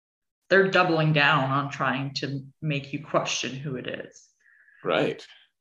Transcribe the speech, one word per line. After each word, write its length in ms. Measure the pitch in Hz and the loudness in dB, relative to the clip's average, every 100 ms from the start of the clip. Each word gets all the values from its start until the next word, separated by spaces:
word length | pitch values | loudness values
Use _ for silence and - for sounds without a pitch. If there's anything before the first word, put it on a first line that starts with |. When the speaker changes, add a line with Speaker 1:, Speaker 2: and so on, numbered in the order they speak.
| _ _ _ _ - | _ _ _ _ 2
Speaker 1:
they're 220 | 190 190 | 4 6
doubling 420 | 185 170 160 156 | 4 4 2 4
down 380 | 151 143 151 135 | 4 4 4 2
on 200 | 139 139 | 0 -2
trying 440 | - 135 131 135 | -2 -2 -2 -4
to 280 | - 135 139 - - | -6 -6 -8 -10 -8
make 320 | 156 139 - | -4 -4 -6
you 100 | 143 | -10
question 500 | - 175 - - 123 | -2 -2 0 -4 -6
who 220 | 135 147 127 | -8 -8 -8
it 100 | - | -8
is. 400 | - - - _ _ _ _ _ _ | -10 -12 -20 _ _ _ _ _ _
Speaker 2:
Right, 420 | 90 82 127 - - - _ _ | 0 2 0 -2 -12 -20 _ _